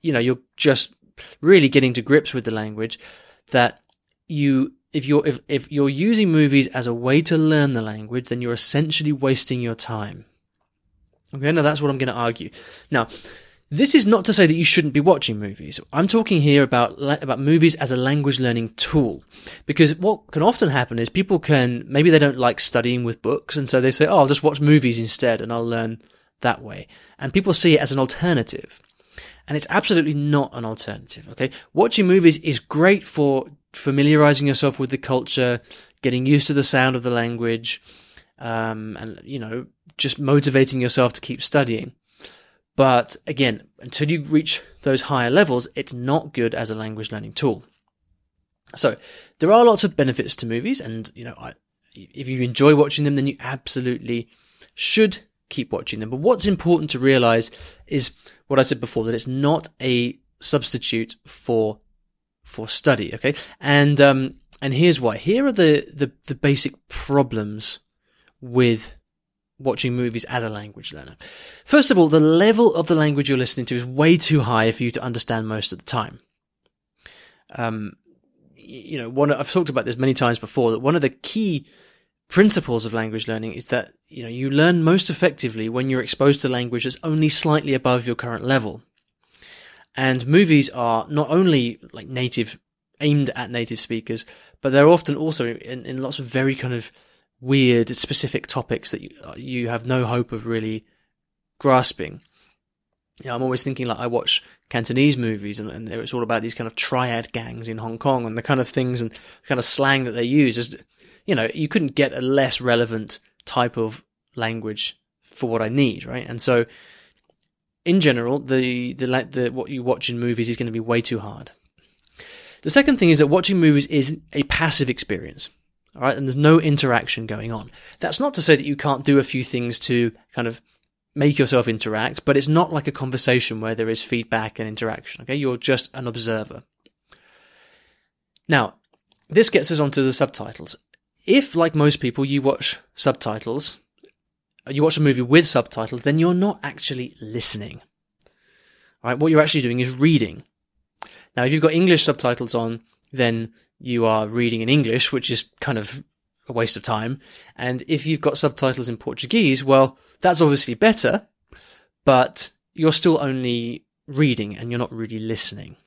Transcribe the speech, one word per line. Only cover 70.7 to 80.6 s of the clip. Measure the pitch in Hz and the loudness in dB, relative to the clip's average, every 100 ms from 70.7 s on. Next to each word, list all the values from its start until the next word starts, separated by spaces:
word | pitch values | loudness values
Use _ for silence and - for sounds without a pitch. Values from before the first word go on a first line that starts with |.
| 101 - | -14 -14
learner. | 78 67 - - - - - | -14 -20 -20 -20 -20 -20 -20
First | - 294 277 | 2 4 4
of | 202 | 4
all, | 160 | 6
the | 156 | 6
level | 151 165 202 220 233 | 6 6 4 4 4
of | 160 165 | 2 0
the | |
language | 170 151 143 143 | 2 2 0 0
you're | 135 | 0
listening | 123 - | 0 -2
to | 117 | -4
is | 123 123 | -6 -6
way | 131 156 170 | 0 4 4
too | - 156 | 4 2
high | 113 117 113 | 2 2 2
for | 110 | 0
you | 120 | -4
to | - | -4
understand | 127 117 - 113 110 | -8 -4 -2 -2 -4
most | 110 107 | -6 -6
of | 92 | -6
the | - | -4
time. | 120 101 - _ _ _ _ _ _ _ _ - - - _ _ | -4 -4 -12 _ _ _ _ _ _ _ _ -20 -20 -20 _ _
Um, | - 117 110 104 - _ _ _ _ _ | -8 -6 -6 -10 -16 _ _ _ _ _
y-, | _ - | _ -20
you | - 117 151 | -20 -12 -10
know, | 113 | -8
one, | 131 143 | -2 0
I've | 135 143 | 0 -2
talked | 185 160 | -2 -2
about | 127 117 | -4 -4
this | 117 | -2
many | 131 | 0
times | 131 123 117 | 2 0 -2
before, | 110 - | -4 0